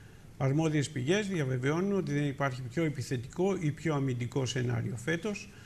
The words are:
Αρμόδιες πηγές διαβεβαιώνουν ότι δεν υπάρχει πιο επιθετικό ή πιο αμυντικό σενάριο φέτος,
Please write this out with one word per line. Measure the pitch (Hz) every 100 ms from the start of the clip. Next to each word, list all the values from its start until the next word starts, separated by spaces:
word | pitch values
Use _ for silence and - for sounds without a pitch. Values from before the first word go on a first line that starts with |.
| - - - -
Αρμόδιες | 135 143 160 151 127
πηγές | 131 127 196 202
διαβεβαιώνουν | 180 131 127 131 160 196 196
ότι | 147
δεν | 143 147
υπάρχει | 135 139 127
πιο | 123 165
επιθετικό | 160 139 117 127 113 - 190 185
ή | 156
πιο | 139 165 147
αμυντικό | 135 123 120 139 127
σενάριο | 135 123 117 113 120
φέτος, | - 165 214 202 - -